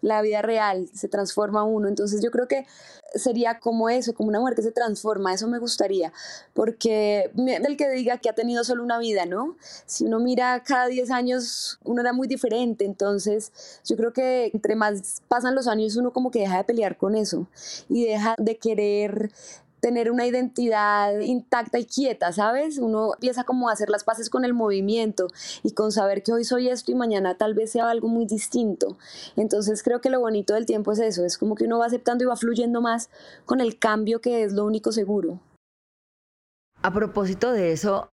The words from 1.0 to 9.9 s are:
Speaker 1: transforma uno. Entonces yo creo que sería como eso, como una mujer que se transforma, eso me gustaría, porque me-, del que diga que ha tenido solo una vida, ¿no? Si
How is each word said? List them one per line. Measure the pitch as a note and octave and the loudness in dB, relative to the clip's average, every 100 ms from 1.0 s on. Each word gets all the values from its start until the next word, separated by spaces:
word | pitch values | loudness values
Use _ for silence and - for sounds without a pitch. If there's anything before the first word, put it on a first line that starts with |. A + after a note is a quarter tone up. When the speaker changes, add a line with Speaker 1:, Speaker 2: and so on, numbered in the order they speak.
| G3 | -4
Speaker 1:
transforma | G3+ F#3+ - G#3 G#3 | -2 -2 -2 0 2
uno. | G#3+ A3 G3+ | 2 2 0
Entonces | G3+ G#3 G#3 | 0 0 0
yo | A3+ | 0
creo | A#3 B3 | 0 0
que | C#4 C4 - - - - | -2 -4 -18 -20 -20 -8
sería | - B3+ A3+ A#3 A#3 | -2 0 2 0 0
como | A#3 A3+ A3+ | -2 0 2
eso, | A#3+ B3 | 2 0
como | A#3 G#3+ | -2 0
una | G#3+ | 2
mujer | B3+ | 2
que | A#3 | 0
se | A3 | 0
transforma, | A3+ A#3+ G3+ G#3+ G#3 F#3+ | 0 -2 -2 -2 0 0
eso | F#3 A3 | -2 -2
me | A#3+ | -4
gustaría, | A#3 - G3+ F#3+ D#3+ - - - - | -4 -2 0 0 -2 -6 -16 -16 -10
porque | - A3 A3+ A#3 G#3+ G#3 G#3 F#3 | 0 0 2 0 2 2 2 0
me-, | - B3+ G#3 | 0 0 0
del | B3+ C#4+ | 0 0
que | C#4+ | 0
diga | C4 A#3+ B3 | 0 -2 0
que | A#3 | -2
ha | |
tenido | A3 A#3+ A#3+ | 0 -2 0
solo | A#3 B3 | -2 -2
una | A#3+ A#3 | -2 -2
vida, | A#3 G3+ F3 | 0 0 0
¿no? | F3+ C#4 E4+ - - | -2 -4 -8 -16 -20
Si | - | -12